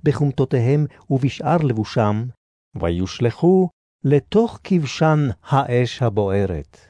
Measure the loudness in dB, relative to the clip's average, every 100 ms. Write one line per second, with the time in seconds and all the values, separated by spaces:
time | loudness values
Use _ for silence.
0 | 0 0 0 0 -2 0 2 2 0 -6
1 | _ 0 0 -2 -2 0 0 -2 -2 0
2 | 0 0 -4 -12 _ _ _ -4 -2 -2
3 | -4 -2 -4 0 2 2 0 _ _ _
4 | 0 0 2 0 0 -4 -2 -2 -2 0
5 | 2 2 0 -4 -2 0 0 0 -2 0
6 | -2 0 0 0 -2 -4 -10 _